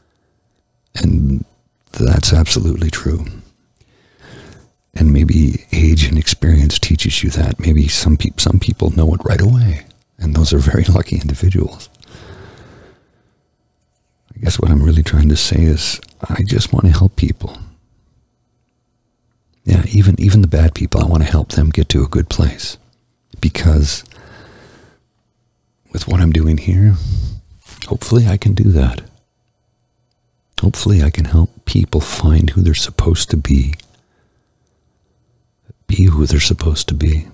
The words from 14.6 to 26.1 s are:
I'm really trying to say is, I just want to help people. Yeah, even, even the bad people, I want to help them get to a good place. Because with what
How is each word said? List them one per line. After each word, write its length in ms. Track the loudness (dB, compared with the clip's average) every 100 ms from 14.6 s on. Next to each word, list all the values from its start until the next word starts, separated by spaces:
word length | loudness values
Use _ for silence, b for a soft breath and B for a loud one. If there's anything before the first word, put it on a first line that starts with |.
| 2
I'm 120 | 2
really 200 | 4 2
trying 260 | 2 2 2
to 80 | 2
say 240 | 0 2
is, 380 | 2 0 -4 -10 -14 _
I 220 | -10 -6 -2
just 280 | -2 -2
want 120 | 0 2
to 60 |
help 240 | 4 2 0
people. 420 | -4 -4 -10 -14 -20 -20 _ _ _ _ _ _ _ _ _ _ _ _ _ _ _ _ _ _
Yeah, 200 | -2 -2 0
even, 320 | 2 2 4
even 220 | 4 4
the 60 | 4
bad 280 | 2 2 0
people, 260 | -2 -2
I 60 | 0
want 160 | 0
to 60 | 2
help 240 | 0 -2
them 160 | -2 0
get 200 | 0 0
to 140 | 0
a 40 | 0
good 220 | -2 -4
place. 480 | -2 -2 -2 -12 -16 _ _ _ _ _ -6
Because 600 | -6 2 4 4 0 -4 -14 B B B B B B B B B _ _ _ _ _ _ _ _ _
with 160 | -12
what 140 | -4